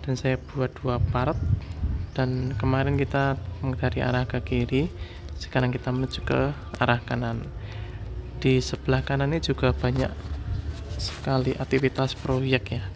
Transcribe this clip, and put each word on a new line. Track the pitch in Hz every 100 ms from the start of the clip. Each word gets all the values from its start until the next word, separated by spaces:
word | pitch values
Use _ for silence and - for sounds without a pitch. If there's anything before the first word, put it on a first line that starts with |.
| -
dan |
saya | 127 135 127
buat | - 139 127 -
dua | 131 123
part. | - 123 131 165 - - - - - - -
Dan | - 131 127 127
kemarin | 135 135 135 139
kita | 143 139 139 139 135 - - 131 131
dari | 131 127
arah | 131 123
ke | 123 127 120
kiri, | 139 120 135 165 - - - -
sekarang | - - 131 127
kita | 127 -
menuju | 127 131 -
ke | - 131 135 143 - -
arah | 127 120
kanan. | - 120 120 117 - - - - - - - - - -
Di | 131 131
sebelah | 127 - - 131
kanan | 135 139 139
ini | 165
juga | - 139 131
banyak | 123 127 131 131 - - - - - - - -
sekali | - - - - 135 127 131
aktivitas | 135 135 135 - 135
proyek | - - 131 131 131 -
ya | - -